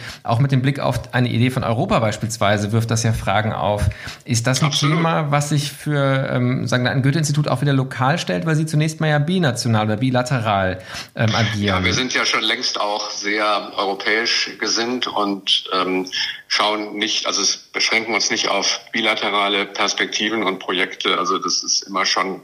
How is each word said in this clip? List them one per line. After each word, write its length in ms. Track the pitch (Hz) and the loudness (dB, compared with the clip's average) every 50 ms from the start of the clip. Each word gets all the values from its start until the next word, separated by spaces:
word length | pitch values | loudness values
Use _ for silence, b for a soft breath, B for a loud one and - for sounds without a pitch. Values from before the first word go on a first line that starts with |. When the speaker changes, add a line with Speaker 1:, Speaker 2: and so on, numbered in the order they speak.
| B B B B | B B B B
Speaker 1:
Auch 160 | B - 113 117 | B 0 2 2
mit 140 | 139 135 | 4 4
dem 100 | 139 131 | 4 2
Blick 180 | 127 135 135 - | 2 2 0 0
auf 320 | - 135 127 - - - - | 0 0 0 -2 -4 -2 0
eine 120 | 123 123 120 | 0 2 2
Idee 200 | 117 113 120 127 | 2 2 2 2
von 140 | 127 - 95 | 2 0 0
Europa 340 | - 113 117 170 208 220 151 | 0 0 0 0 2 2 2
beispielsweise 720 | 113 107 104 - - 104 - - 107 98 107 101 104 101 | 2 2 0 -2 -4 -6 -2 0 2 2 4 2 2 2
wirft 200 | 113 113 113 113 | 2 0 2 2
das 100 | 117 113 | 0 0
ja 100 | - 113 | 2 0
Fragen 400 | 113 - - 104 95 107 107 110 | 0 0 0 0 2 2 2 0
auf. 300 | 80 - 76 98 104 104 - - B B B B B B B | -2 0 0 0 0 2 0 0 B B B B B B B
Ist 200 | - 123 117 113 | -2 -2 0 2
das 160 | 127 131 - | 2 2 2
ein 60 | 156 147 | 2 0
Speaker 2:
Absolut. 300 | 143 - 143 147 160 165 | 0 2 2 2 2 2
Speaker 1:
Thema, 340 | 165 165 165 165 156 143 | 2 2 2 0 0 2
was 180 | 143 147 143 - | 2 2 2 2
sich 220 | 156 143 147 - | 0 0 0 -2
für, 580 | - - - 151 147 143 139 135 135 135 139 - | -6 -6 -4 -2 0 2 2 2 2 2 0 0
ähm, 360 | - 131 123 123 127 120 110 117 | 0 0 2 2 0 0 0 0
sagen 160 | 127 123 123 | 0 0 2
wir, 80 | 123 | 2
ein 100 | 98 139 | 2 2
Goethe-Institut 460 | 120 135 143 170 151 143 143 147 147 - | 2 2 2 2 2 2 2 0 2 2
auch 140 | 127 123 139 | 0 0 2
wieder 100 | 147 139 | 2 2
lokal 460 | 135 131 135 - - 127 131 160 175 | 2 0 0 -2 0 2 2 2 0
stellt, 260 | - - 180 175 165 | 0 -2 -2 -2 0
weil 100 | 165 156 | 0 2
Sie 120 | 151 160 156 | 2 2 2
zunächst 320 | - 147 151 160 160 - | 2 0 0 0 0 -2
mal 80 | 160 156 | 0 2
ja 80 | 151 147 | 2 2
binational 720 | 143 165 185 190 170 131 117 117 - 120 113 107 107 107 | 2 2 2 2 2 2 0 0 0 2 2 2 2 2
oder 100 | 107 104 | 0 0
bilateral, 840 | 127 131 123 123 123 - 139 123 107 110 101 98 95 92 87 - B B B B B B B | 2 2 2 2 2 2 0 0 2 2 2 4 2 2 0 -4 B B B B B B B
ähm, 180 | - 117 110 107 | 0 2 2 4
agieren? 440 | 110 113 104 110 104 101 101 95 92 | 2 2 2 0 0 0 2 2 2
Speaker 2:
Ja, 40 | 92 | 2
wir 120 | - 104 | 2 0
sind 180 | 120 127 123 127 | 0 0 0 0
ja 120 | 131 113 - | 0 0 0
schon 160 | - 123 110 | 0 0 0
längst 360 | 110 113 123 123 - - - | 0 -2 -2 -2 -4 -4 -2
auch 300 | 104 104 104 107 - - | -2 -2 -2 -2 -4 -6
sehr 640 | - - 101 101 104 107 107 107 104 98 - - - | -8 -6 -4 -2 -2 0 0 0 0 0 -2 -4 -6
europäisch 760 | 95 101 98 95 92 - 110 107 110 120 117 - - - - - - | -4 -2 -2 -2 -2 -2 0 0 0 0 0 0 -2 -2 -4 -6 -6
gesinnt 480 | 107 104 101 110 117 120 127 123 - - | -4 -2 -2 -2 -2 -2 -2 -2 -4 -2
und, 400 | - 104 104 101 98 95 - - - - - - | -2 0 0 0 -2 -2 0 0 0 0 0 0
ähm, 380 | 92 92 90 92 92 92 92 - B B B B B B B B | -2 -2 0 0 0 -2 -2 -4 B B B B B B B B
schauen 480 | - - 104 104 107 107 104 104 107 104 | -2 0 0 0 0 -2 -4 -6 -6 -4
nicht, 280 | 104 110 - - - | -2 -2 -2 -2 -2
also 160 | - 104 104 | -2 -2 0
es 140 | 98 - - | 0 0 -2
beschränken 580 | - - - - - - - 110 113 113 113 110 | -2 -6 -10 -4 -2 -2 0 0 0 0 0 -2
uns 160 | 101 101 107 | 0 0 0
nicht 180 | 110 104 - - | 0 0 0 0
auf 320 | 98 98 92 - - - - - | 0 0 0 0 -2 -4 -6 -6
bilaterale 760 | - 113 113 110 107 107 110 104 101 104 101 101 101 98 101 | -4 -2 0 0 0 0 0 0 0 0 2 2 0 0 -2
Perspektiven 760 | - - - 104 98 - - 101 - - - 107 101 113 113 98 | -2 -2 -2 -2 0 0 -2 -2 -2 -2 -2 -2 -2 0 0 0
und 160 | 92 95 90 | -2 -2 -4
Projekte. 580 | - - 95 87 95 - - - - 98 - - | -4 -2 -2 0 -2 -2 -4 -4 -2 0 0 0
Also 200 | - - 92 87 | 0 0 -2 -2
das 260 | - - - - - | -2 -2 -2 -2 -2
ist 200 | - - - - | -2 -2 -2 -2
immer 220 | 95 98 95 95 | -4 -4 -2 -2
schon, 360 | - - - 90 95 90 87 | 0 0 0 -2 -2 -4 -8